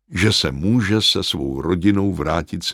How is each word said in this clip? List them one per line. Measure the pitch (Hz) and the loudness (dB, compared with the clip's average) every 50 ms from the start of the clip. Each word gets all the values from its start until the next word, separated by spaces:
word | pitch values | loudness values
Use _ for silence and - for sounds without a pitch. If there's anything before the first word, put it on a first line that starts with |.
| _ _ | _ _
že | - 85 92 110 - | -4 0 2 2 2
se | - - 78 | 2 0 -2
může | 65 69 78 98 117 123 107 95 104 110 | -2 -2 0 2 2 2 2 2 2 2
se | 101 - - 98 95 | 2 0 0 0 -2
svou | - - 82 69 67 67 67 | -4 -4 -4 -4 -4 -4 -4
rodinou | 67 80 92 90 80 101 101 98 98 101 92 | -2 0 0 2 4 4 4 4 2 0 0
vrátit | 80 71 78 80 85 80 - - 87 - | -2 -2 0 0 -2 -2 -4 -6 -8 -6
z | - | -8